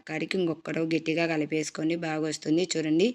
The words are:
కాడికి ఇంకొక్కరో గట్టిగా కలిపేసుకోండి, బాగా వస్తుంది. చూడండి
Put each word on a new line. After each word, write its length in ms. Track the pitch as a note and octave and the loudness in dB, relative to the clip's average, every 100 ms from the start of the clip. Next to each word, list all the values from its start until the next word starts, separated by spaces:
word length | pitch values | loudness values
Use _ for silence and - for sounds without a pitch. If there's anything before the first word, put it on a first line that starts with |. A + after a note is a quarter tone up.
కాడికి 360 | - D#3 D#3+ F#3+ | -6 -6 -2 0
ఇంకొక్కరో 460 | F3 D#3+ - D#3+ E3 | 0 -2 -4 -2 0
గట్టిగా 400 | E3 D#3+ D#3+ E3+ | 0 0 0 0
కలిపేసుకోండి, 680 | D#3 D3 D#3 D3+ - D#3 E3+ | 0 0 -2 -2 -2 -2 -2
బాగా 240 | E3 D#3 | -2 -2
వస్తుంది. 440 | D#3 D3+ D#3+ D#3 F3+ | -2 -4 2 2 2
చూడండి 420 | D#3+ D#3 D#3+ G#3+ | 0 2 4 4